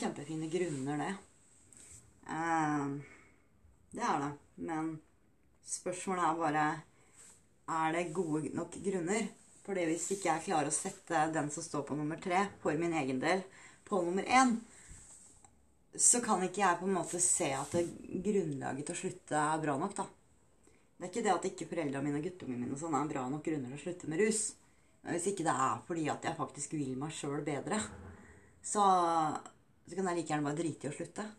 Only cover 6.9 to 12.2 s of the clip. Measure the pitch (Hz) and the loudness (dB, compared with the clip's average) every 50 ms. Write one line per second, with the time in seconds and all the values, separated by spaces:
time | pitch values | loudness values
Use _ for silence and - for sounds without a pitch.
6.9 | - - - - - - - - - - _ _ _ _ - - 160 160 160 160 | -20 -20 -20 -20 -20 -20 -20 -20 -20 -20 _ _ _ _ -8 -4 -2 0 2 2
7.9 | 160 175 180 160 156 185 180 156 147 156 156 - - 165 170 - - - - 196 | 2 0 -2 -2 -2 -2 0 0 0 0 -2 -2 -4 -4 -6 -6 -8 -4 -4 -2
8.9 | 190 180 160 175 214 226 208 - - - - - - - - 202 196 180 170 160 | 0 0 0 0 0 0 0 -4 -6 -12 -20 -20 -20 -18 -8 -4 -2 0 0 0
9.9 | 165 170 - - 196 - - 175 156 160 - 196 170 156 143 151 - - - 190 | 0 -2 -2 -4 -4 -2 0 0 0 0 0 0 0 2 2 2 0 -2 -2 -4
10.9 | - - - - 165 160 156 156 151 160 143 147 - 165 156 - - 143 139 - | -8 -10 -6 0 2 2 4 4 2 0 0 0 -2 -6 -8 -4 -4 -4 -2 -2
11.9 | 135 151 151 147 165 151 | -2 -2 -2 -2 -4 -4